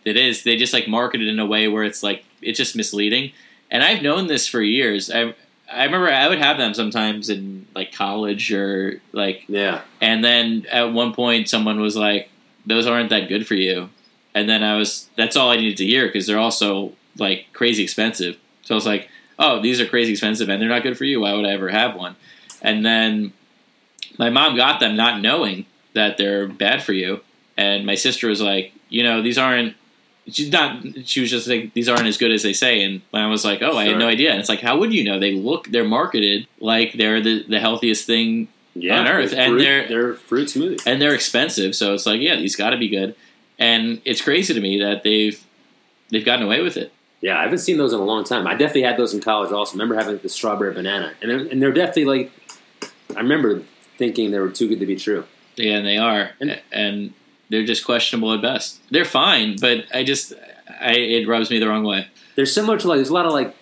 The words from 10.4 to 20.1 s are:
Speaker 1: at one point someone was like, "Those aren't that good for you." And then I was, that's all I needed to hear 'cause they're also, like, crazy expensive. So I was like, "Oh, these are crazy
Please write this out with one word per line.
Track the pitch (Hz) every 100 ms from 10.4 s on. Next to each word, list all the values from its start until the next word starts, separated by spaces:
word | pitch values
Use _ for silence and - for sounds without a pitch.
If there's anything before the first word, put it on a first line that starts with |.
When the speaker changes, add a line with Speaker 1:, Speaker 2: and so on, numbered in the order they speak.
| 117 113 101
Speaker 1:
at | 123 120
one | 117 120
point | 113 120 117 107
someone | 113 107 107
was | 107 107
like, | 104 101 - _ _ _
"Those | 107 113 120
aren't | 120 113
that | 107 92
good | 101 110
for | 101
you." | 92 90 92 _ _ _ _ 104
And | 104
then | 110
I | 107 107
was, | 104 - - -
that's | 113
all | 143 127
I | 117
needed | 110 98
to | 98
hear | 127 117
'cause | 101 98
they're | 107
also, | 113 - 104 98 101 - _ -
like, | 98 92 -
crazy | - 120 107
expensive. | 90 - 110 107 90 87 _ _
So | -
I | 113
was | 110
like, | 101 - - _ -
"Oh, | 151 113
these | 113 123
are | 117
crazy | 120 113